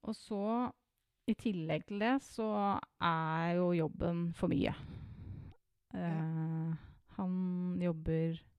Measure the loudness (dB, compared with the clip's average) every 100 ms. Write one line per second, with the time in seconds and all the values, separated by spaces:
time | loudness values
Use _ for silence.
0 | -6 -6 -4 -2 2 2 0 -4 _ _
1 | _ _ -2 0 2 0 0 0 0 0
2 | 2 2 0 -4 0 2 2 2 -2 _
3 | 0 2 2 2 2 4 4 4 2 0
4 | 0 0 -2 0 2 2 2 0 -8 -12
5 | -12 -14 -12 -12 -14 -18 _ _ _ -4
6 | -2 0 0 -2 -2 -2 -2 -4 -8 -20
7 | _ -4 -2 0 0 0 -2 0 0 0
8 | 0 2 2 -2 -10